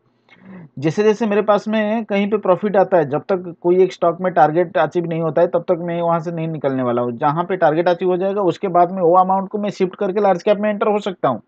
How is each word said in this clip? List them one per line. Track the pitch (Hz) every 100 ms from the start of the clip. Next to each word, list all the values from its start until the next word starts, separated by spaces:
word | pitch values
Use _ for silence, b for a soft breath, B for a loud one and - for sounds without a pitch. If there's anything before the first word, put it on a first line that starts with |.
| _ _ _ B B 180 160 -
जैसे | 156 180
जैसे | 214 208 220
मेरे | 202
पास | 214 202 214
में | 220 208 226 214
कहीं | 202 202
पे | 214
प्रॉफिट | 202 175 208 190
आता | 185 180
है, | 143
जब | 147 -
तक | 185 180 160
कोई | 175 185
एक | 185
स्टॉक | - 170 165
में | 185
टारगेट | 175 151 165 175 180
अचीव | 156 175 165
नहीं | 165
होता | 165 156
है, | 175
तब | 175 170
तक | 170
मैं | 175 170
वहाँ | 170 165
से | 165
नहीं | 170 165
निकलने | 156 139 131
वाला | 123 120
हूँ। | 123 117
जहाँ | 151 156
पे | 175 180
टारगेट | 160 156 175
अचीव | 175 185
हो | 180
जाएगा, | 190 202
उसके | 180 - 170
बाद | 175 175
में | 190
वो | 165 185
अमाउंट | 185 190 190
को | 208
मैं | 202
शिफ्ट | - 185 -
करके | 202 202
लार्ज | 196 175
कैप | 214 202
में | 214
एंटर | 202 220
हो | 202
सकता | 202 180 143
हूँ, | 113